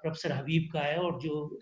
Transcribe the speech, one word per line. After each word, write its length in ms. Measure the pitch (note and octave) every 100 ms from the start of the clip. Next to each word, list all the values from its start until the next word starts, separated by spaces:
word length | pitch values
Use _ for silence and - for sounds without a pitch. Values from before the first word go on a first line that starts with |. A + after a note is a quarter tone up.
प्रोफेसर 300 | D#3+ D#3+ E3
हबीब 380 | C#3 C#3 E3 D#3+
का 80 | D#3+
है 160 | C#3+ D#3+
और 240 | F3+ C3+
जो 380 | D#3 D3+ D3+ -